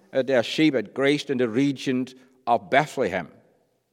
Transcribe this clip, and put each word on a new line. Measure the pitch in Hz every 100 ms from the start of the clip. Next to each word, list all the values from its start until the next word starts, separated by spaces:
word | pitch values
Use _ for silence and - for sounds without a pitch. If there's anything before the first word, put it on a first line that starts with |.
| _
uh, | 135
their | 127 131
sheep | 113 - 156
had | 135 101
grazed | - 139 143 -
in | 131
the | 123
region | 110 143 131 - 127 127 - _ _ -
of | 117 95
Bethlehem. | 127 151 - 110 92 80 - _ _ _ _ _